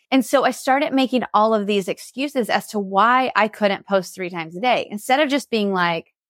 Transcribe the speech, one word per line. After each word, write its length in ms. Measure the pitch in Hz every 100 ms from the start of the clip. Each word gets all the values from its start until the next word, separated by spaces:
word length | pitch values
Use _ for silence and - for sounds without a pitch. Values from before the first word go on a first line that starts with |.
| _
And 160 | 262 -
so 180 | 269
I 60 | 254
started 420 | - - 269 302
making 300 | 269 262 254 -
all 220 | 208 214
of 120 | 220 202
these 220 | 208 185
excuses 640 | 160 - 247 285 269 208
as 160 | - -
to 100 | 208
why 540 | 190 196 220 254 254
I 140 | - 220
couldn't 380 | - 208 190 -
post 280 | 196 180
three 140 | - 180
times 260 | 175 165
a 60 | 175
day, 260 | 247 190 -
instead 280 | 208 - 262
of 100 | 302
just 180 | 277 -
being 240 | 226 202
like, 400 | 190 175 165 - _ _